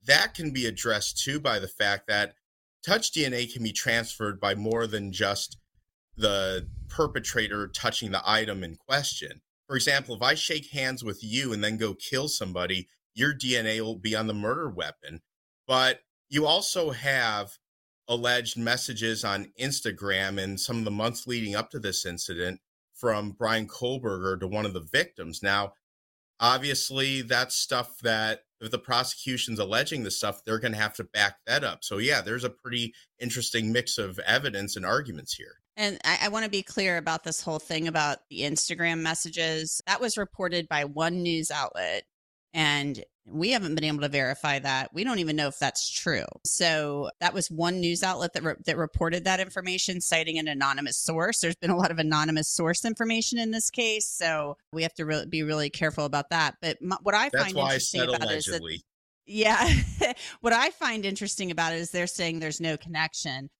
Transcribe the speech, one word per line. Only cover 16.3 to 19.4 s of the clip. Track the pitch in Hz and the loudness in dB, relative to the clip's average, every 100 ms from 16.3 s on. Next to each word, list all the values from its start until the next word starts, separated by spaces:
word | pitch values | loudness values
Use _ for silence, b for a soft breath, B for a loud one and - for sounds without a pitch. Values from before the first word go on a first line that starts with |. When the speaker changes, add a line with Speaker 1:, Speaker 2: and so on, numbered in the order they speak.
| 143 151 | 2 4
Speaker 1:
also | 170 208 185 160 | 4 2 0 0
have | 120 139 135 117 107 101 - _ _ _ _ - | 0 0 2 2 0 -4 -12 _ _ _ _ -2
alleged | 120 120 123 120 120 | 0 4 2 0 -2
messages | 117 123 - 113 113 110 107 | 0 0 0 -2 -2 0 0
on | 98 | -2